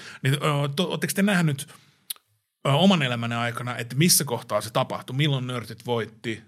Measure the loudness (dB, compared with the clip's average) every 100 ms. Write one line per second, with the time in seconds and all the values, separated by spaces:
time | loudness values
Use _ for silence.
0 | -14 -4 -2 0 2 0 0 -2 -2 -2
1 | -4 0 2 4 2 0 -6 -18 _ _
2 | -16 -16 _ _ _ _ 0 6 6 6
3 | 2 -2 -2 -2 -2 -4 -6 -6 -4 2
4 | 4 4 2 -4 -2 -2 0 -2 -2 -4
5 | -6 -2 0 0 -2 -6 -8 -10 -4 -4
6 | -4 -8 -8 -8